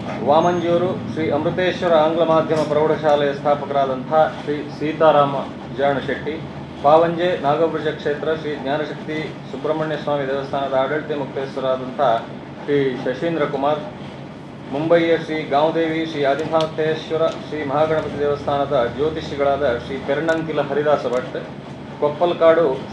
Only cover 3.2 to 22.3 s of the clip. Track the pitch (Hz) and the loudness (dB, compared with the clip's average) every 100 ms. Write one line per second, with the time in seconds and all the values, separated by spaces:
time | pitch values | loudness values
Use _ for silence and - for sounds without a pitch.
3.2 | 143 143 147 143 139 139 135 131 135 156 | 2 0 0 0 0 0 0 -2 2 4
4.2 | 156 - - 147 135 - 147 156 160 147 | 4 0 -4 -4 -6 -6 -4 4 6 6
5.2 | 143 135 101 - - 120 139 135 139 160 | 6 2 -6 -10 -8 0 0 0 -2 -4
6.2 | 143 156 - - - - 143 156 170 170 | -4 -6 -8 -12 -12 0 6 8 6 2
7.2 | 180 170 139 156 165 156 147 - 151 143 | 0 0 2 2 2 0 -2 -2 -2 -2
8.2 | 147 156 147 135 131 151 147 147 - 156 | -2 -2 -4 -6 -2 -2 -4 -8 -8 -6
9.2 | 151 - - 131 151 156 156 147 147 147 | -6 -10 -12 -6 -2 -2 -2 -4 -2 -2
10.2 | 135 139 135 139 139 131 131 151 147 147 | 0 -4 -2 -4 0 0 0 -2 -4 -4
11.2 | 131 147 135 135 131 131 127 123 131 113 | -4 -6 -6 -4 -2 -2 -2 0 2 2
12.2 | - - - - - 143 135 127 131 123 | -2 -12 -14 -10 -2 2 2 -2 -4 -2
13.2 | 170 160 143 139 143 151 - - - - | -2 0 -2 0 0 0 -4 -12 -14 -14
14.2 | - - - - - 135 165 170 165 160 | -14 -14 -16 -14 -8 -2 4 4 4 0
15.2 | - 156 135 139 160 160 160 160 160 156 | 0 -6 0 2 2 2 0 -2 -4 -2
16.2 | 135 147 156 160 156 156 156 156 - 156 | 0 0 0 0 0 -2 -2 -2 -2 0
17.2 | 160 - - 151 143 143 156 156 147 143 | 0 -2 -8 -6 -2 0 2 0 -2 -2
18.2 | 143 143 143 143 135 139 117 117 156 156 | -2 -2 -2 -2 0 0 0 0 -2 -2
19.2 | 147 143 139 139 143 120 - 135 - 143 | -6 -2 0 2 0 -2 -4 -6 -2 -2
20.2 | 165 160 160 147 143 143 147 135 127 123 | 0 0 -2 -2 0 0 2 2 2 -2
21.2 | 127 - - - - - - - 147 - | -4 -8 -10 -12 -14 -14 -12 -2 -2 2
22.2 | 175 | 0